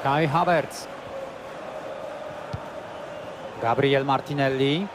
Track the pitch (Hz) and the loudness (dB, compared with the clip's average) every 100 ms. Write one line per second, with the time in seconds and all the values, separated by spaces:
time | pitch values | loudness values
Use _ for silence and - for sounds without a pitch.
0 | 135 143 160 156 175 165 135 - - - | 4 4 4 4 6 4 4 -4 -10 -10
1 | - - - - - - - - - - | -10 -8 -10 -10 -12 -10 -8 -8 -8 -8
2 | - - - - - - - - - - | -8 -8 -10 -10 -8 -8 -8 -10 -10 -10
3 | - - - - - - 117 120 139 139 | -10 -10 -10 -10 -12 -2 0 4 6 6
4 | 139 135 - 143 135 135 139 151 196 | 4 2 2 2 2 4 4 4 0